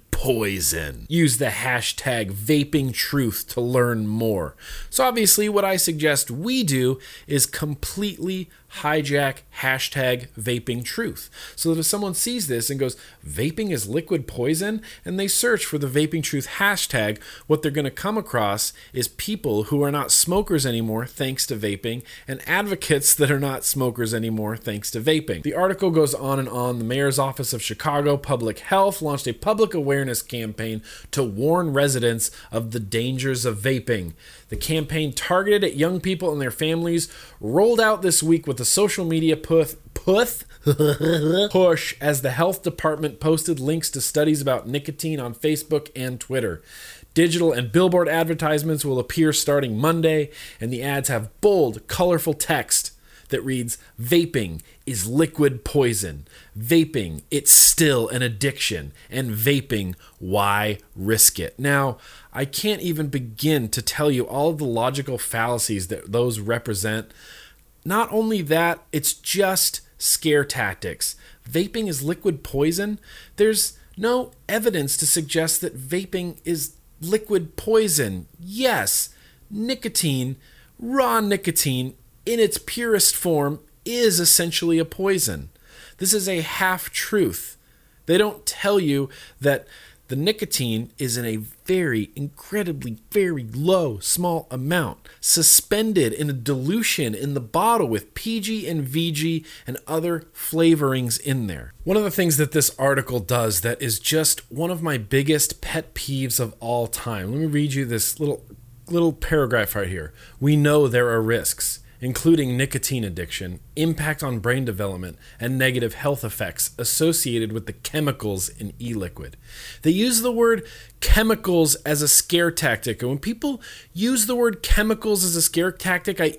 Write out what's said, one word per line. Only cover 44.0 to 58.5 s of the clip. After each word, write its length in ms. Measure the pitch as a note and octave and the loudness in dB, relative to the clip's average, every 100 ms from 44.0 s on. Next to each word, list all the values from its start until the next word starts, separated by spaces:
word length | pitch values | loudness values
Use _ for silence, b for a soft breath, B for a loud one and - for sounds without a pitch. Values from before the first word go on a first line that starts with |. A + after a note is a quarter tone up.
studies 400 | - D3+ D#3 D3+ | -2 2 2 2
about 260 | C#3 B2 A2 | 0 -2 -2
nicotine 520 | C#3 C#3+ C#3+ D#3+ D3+ | -6 -6 -6 -4 -4
on 140 | A#2+ A2+ | -6 -2
Facebook 540 | D3+ D3+ - D3 D3 C3 | -2 -2 0 -2 -2 -8
and 240 | B2+ B2+ | -6 -8
Twitter. 420 | - C3 A2 - B B B B - | -4 -2 -2 -4 B B B B -4
Digital 380 | - E3+ E3+ E3 | 2 4 4 2
and 200 | B2 B2 | 2 2
billboard 360 | E3 F#3 F3+ D#3+ | 4 4 4 2
advertisements 800 | E3 E3 D#3+ D#3 D3+ D#3 D3+ D3 | 2 0 0 0 0 0 -2 0
will 140 | B2+ | -2
appear 340 | B2 - D#3 | 0 2 4
starting 440 | D3 - C#3+ C3 G#2+ | 4 2 2 2 2
Monday, 520 | D#3 E3 D#3+ D#3 C#3+ B B - | 2 4 2 2 -2 B B -8
and 100 | A#2 | -6
the 120 | B2 | -4
ads 260 | C3+ C#3 C3 | -4 -2 -2
have 200 | A#2+ A2 - | -2 -4 2
bold, 460 | G#3 G3 C3 A2 - | 4 6 2 0 -6
colorful 460 | - F3+ E3+ E3 | 0 2 2 0
text 580 | C#3+ - D3+ - - - b b b - | -2 0 0 0 -2 -2 b b b -6
that 140 | C3 | -4
reads, 340 | C3+ B2+ A#2 - B - | -2 -2 -4 -8 B -10
"Vaping 600 | A#2+ E3+ E3 C#3 F#2+ D#2+ b b - | 2 2 4 0 -4 -6 b b -8
is 220 | A#2 G2+ | -6 -2
liquid 560 | C3+ D#3+ - C#3+ B2 | 0 0 2 2 2
poison. 640 | - D3 B2+ G#2+ F2+ C#2+ - B B G#2 | -2 2 2 2 -4 -8 -16 B B -8
Vaping, 640 | A#2 E3 D#3 C3 F2+ D2+ - | 2 4 4 0 -4 -8 -4
it's 220 | C#3+ - | 0 6
still 560 | - - - D#3 B2+ A2 | 6 6 6 4 4 0
an 120 | B2 | 0
addiction. 720 | B2 G#2 C3+ | -2 -2 -4